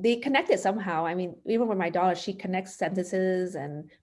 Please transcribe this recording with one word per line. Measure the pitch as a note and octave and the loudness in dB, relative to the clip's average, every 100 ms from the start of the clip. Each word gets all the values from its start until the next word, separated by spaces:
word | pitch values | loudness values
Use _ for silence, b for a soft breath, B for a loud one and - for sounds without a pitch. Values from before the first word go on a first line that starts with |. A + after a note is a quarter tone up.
they | A3 A#3+ | 0 2
connect | C#4 C4+ F4+ | 2 2 4
it | F3 | 2
somehow. | F#3+ G#3 F#3+ D#3+ E3 | 2 0 -2 -2 0
I | |
mean, | F3+ F3+ - - | -2 -4 -6 -2
even | A3+ A#3 | 0 2
with | G3 | 2
my | E3+ | 2
daughter, | F3 F#3 F3 | 2 2 2
she | - | -4
connects | F#3+ F#3 F#3 F#3 - | -6 -4 -4 -4 -4
sentences | F3 F#3+ F3+ F#3+ F#3 F#3 F3+ | -2 -2 -2 0 2 0 -2
and | E3+ C#3+ D3 D#3+ b | -6 -8 -10 -14 b